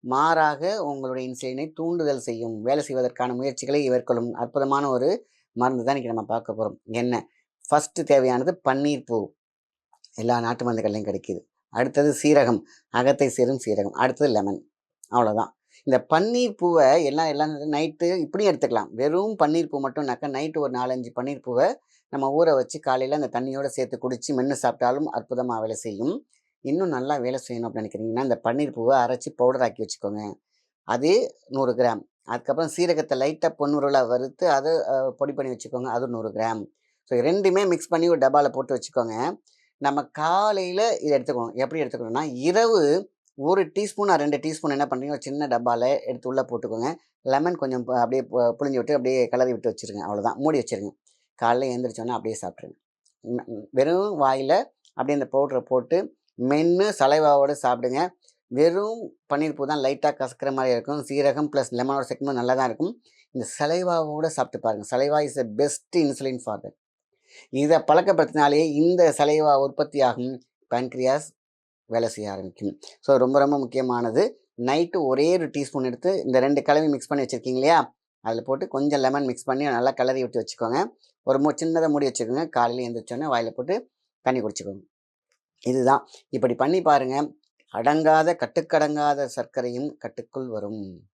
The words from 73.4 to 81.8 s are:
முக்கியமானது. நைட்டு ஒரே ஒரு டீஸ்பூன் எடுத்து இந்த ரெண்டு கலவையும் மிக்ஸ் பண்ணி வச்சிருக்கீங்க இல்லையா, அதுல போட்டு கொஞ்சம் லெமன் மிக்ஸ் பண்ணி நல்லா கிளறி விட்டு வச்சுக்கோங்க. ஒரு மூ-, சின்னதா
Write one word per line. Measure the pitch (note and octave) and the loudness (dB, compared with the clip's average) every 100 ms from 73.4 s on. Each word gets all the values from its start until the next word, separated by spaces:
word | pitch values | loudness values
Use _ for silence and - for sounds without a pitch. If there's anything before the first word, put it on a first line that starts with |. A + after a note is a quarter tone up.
| C#3+ C#3+ | 4 2
முக்கியமானது. | B2+ B2+ B2+ A#2+ A#2+ A#2 G#3+ - _ - | -2 -4 -2 0 0 2 0 -2 _ -6
நைட்டு | A#2+ D3 E3+ F#3 | -2 0 0 0
ஒரே | C#3+ C3 D3+ | 0 2 4
ஒரு | F3+ D#3 | 2 0
டீஸ்பூன் | C#3+ C#3 C#3+ | -6 -6 -4
எடுத்து | B2+ A#2+ F3+ F#3+ | -4 -2 -2 -2
இந்த | - B2+ | 2 2
ரெண்டு | C3 C#3+ | 4 2
கலவையும் | - D3 D#3 | 4 2 2
மிக்ஸ் | C#3 - | -2 -2
பண்ணி | C#3+ | -4
வச்சிருக்கீங்க | B2+ B2+ B2+ B2+ | -2 -6 -4 0
இல்லையா, | C#3 E3 B2+ _ _ _ | 4 4 2 _ _ _
அதுல | A2 A2+ | -6 -6
போட்டு | A#2+ C3+ F#3 | -4 -4 -2
கொஞ்சம் | C3+ C#3+ C#3+ | -2 0 2
லெமன் | C3 C#3 | 2 0
மிக்ஸ் | C#3 B2 | -2 -4
பண்ணி | - C3 | -4 -2
நல்லா | D3 A#2+ B2+ | 0 0 0
கிளறி | C3+ B2+ C3 | 0 0 0
விட்டு | B2+ A#2+ | -2 -4
வச்சுக்கோங்க. | A2 - A2+ C3 G#3 _ _ _ | -6 -6 -2 -2 -2 _ _ _
ஒரு | - C3+ | 0 2
மூ-, | D3 D3 | 2 0
சின்னதா | E3 E3 | -2 0